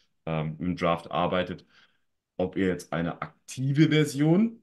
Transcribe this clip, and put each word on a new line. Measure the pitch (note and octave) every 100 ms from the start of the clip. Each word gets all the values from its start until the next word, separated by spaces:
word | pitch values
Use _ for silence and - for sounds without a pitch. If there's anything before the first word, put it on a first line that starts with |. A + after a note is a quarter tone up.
| _ _ -
ähm, | D#2+ D#2 D#2
im | F2 F2
Draft | F2 E2+ -
arbeitet, | D#2+ F2 F#2 F2+ F2+ _ _ _ _ _ _ _ -
ob | F2+ F2+
ihr | F#2+
jetzt | F2 -
eine | D#2+ E2+ -
aktive | D2+ _ - - C3+ C#3 D#3
Version | D3+ D3+ C3+ D3+ F3 A3+ -